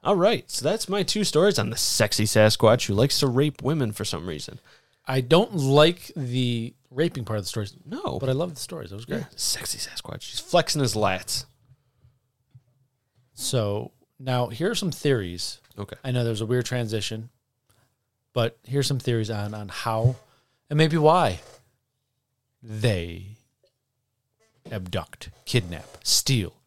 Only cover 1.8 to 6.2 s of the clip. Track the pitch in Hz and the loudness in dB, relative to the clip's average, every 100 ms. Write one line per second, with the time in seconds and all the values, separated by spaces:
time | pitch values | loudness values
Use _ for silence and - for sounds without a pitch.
1.8 | - - 104 - 104 113 107 - 113 113 | -2 2 2 2 2 6 6 8 6 6
2.8 | - 101 135 - 139 123 147 - 131 160 | 2 2 2 2 2 2 0 -2 -4 -2
3.8 | 120 101 107 90 87 78 - - _ - | -2 -4 -6 -6 -8 -8 -10 -16 _ -20
4.8 | _ _ - 131 123 160 226 190 135 143 | _ _ -4 -2 4 4 4 0 4 8
5.8 | 160 175 - - | 6 4 -10 -8